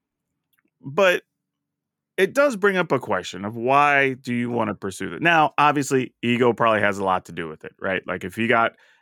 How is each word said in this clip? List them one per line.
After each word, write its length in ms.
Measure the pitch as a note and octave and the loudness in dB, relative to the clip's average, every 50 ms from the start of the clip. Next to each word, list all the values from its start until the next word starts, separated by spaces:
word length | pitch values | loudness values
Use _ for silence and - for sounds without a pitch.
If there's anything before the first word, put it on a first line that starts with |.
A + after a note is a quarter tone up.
| _ _ _ _ _ _ _ _ _ _ _ _ _ _ _ _ | _ _ _ _ _ _ _ _ _ _ _ _ _ _ _ _
But 420 | - C#3 C#3 G3+ G3 F3+ F3 - - _ _ _ _ _ _ _ _ _ _ _ _ _ _ _ _ _ _ | -18 -8 -2 2 2 2 2 0 -4 _ _ _ _ _ _ _ _ _ _ _ _ _ _ _ _ _ _
it 160 | - F#3+ G3 A3 | 0 0 0 2
does 220 | C#4 C#4+ D4 A#3 | 2 2 2 0
bring 220 | F#3 G3+ G3+ F#3+ | 2 0 2 2
up 140 | F#3 F3 - | 2 0 0
a 80 | D3 B2 | -2 -2
question 440 | - - G2+ F#2 F2+ - - F#2 G2+ | -2 -2 -4 -4 -4 -6 -10 -8 -10
of 100 | G#2 A2+ | -8 -8
why 560 | A#2 A2+ A#2 A2+ A#2+ D3 C#3+ C#3+ C#3 C#3 C3+ C3 | -4 -2 2 2 4 4 4 4 2 2 0 -2
do 200 | C3+ - B2 A#2+ | -4 -6 -6 -4
you 160 | A#2+ A#2+ A#2+ | -4 -4 -2
wanna 240 | A#2+ A#2 A2 G#2 G2 | -2 -2 -2 -4 -4
pursue 360 | - - G2 F#2 - F#2+ F2 | -6 -8 -10 -8 -8 -8 -8
that? 100 | E2+ - | -6 -2
Now, 320 | D#3 E3+ E3+ D#3+ D3+ - - | 0 2 4 4 2 2 2
obviously, 560 | - D3 D3 C#3 D3 C3 - C#3+ C3 B2 - - _ - | 2 2 2 2 2 0 0 0 0 0 -2 -8 _ -2
ego 300 | A#2+ A#2+ A#2 B2+ B2 G#2+ | -2 0 4 2 2 2
probably 260 | - A#2+ A2+ A2 G#2 | 2 2 2 2 2
has 160 | G#2 G2+ G2 | 2 0 0
a 60 | G2 F#2+ | 0 -2
lot 220 | F#2+ F#2 F2+ - | -2 -2 -2 -4
to 60 | - E2 | -8 -10
do 140 | F2 E2 | -10 -10
with 160 | D#2 D#2 - - | -10 -10 -14 -16
it, 80 | - - _ | -18 -16 _
right? 220 | F#2 F#2+ F#2 F2+ - | -6 -4 -4 -4 -4
Like, 160 | - F#2 F#2 - | -6 -8 -8 -8
if 120 | F2+ - | -10 -6
he 120 | A2 A#2 | -4 0
got 240 | A2+ A#2+ A#2 A2+ - - _ _ _ _ _ | 2 2 2 2 0 -2 _ _ _ _ _